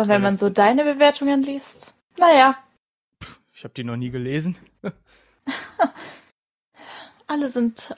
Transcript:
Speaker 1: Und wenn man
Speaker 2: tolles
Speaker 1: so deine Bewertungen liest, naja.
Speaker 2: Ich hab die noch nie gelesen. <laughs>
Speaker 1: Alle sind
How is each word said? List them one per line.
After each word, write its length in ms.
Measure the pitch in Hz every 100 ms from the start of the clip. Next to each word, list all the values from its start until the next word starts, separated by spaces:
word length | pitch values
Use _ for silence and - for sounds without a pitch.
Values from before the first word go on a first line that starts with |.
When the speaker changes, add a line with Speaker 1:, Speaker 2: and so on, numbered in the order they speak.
Speaker 1:
Und 80 | 214
wenn 140 | 208
man 140 | 202 196
Speaker 2:
tolles 40 |
Speaker 1:
so 100 | 202
deine 340 | 196 202 254
Bewertungen 580 | 294 277 294 285 277 277
liest, 520 | 269 277 - - - _ _ -
naja. 380 | 349 302 262 262 _ _ _ _ _ _ - - _
Speaker 2:
Ich 100 | _
hab 100 | 120
die 100 | -
noch 120 | 120 120
nie 140 | 123
gelesen. 460 | 127 123 143 160 175 _ _
<laughs> 100 | 202 - _ _ _ _ - - - - 339 - - - _ _ _ _ _ _ - - - _ -
Speaker 1:
Alle 220 | 302 277
sind 460 | 247 233 226 -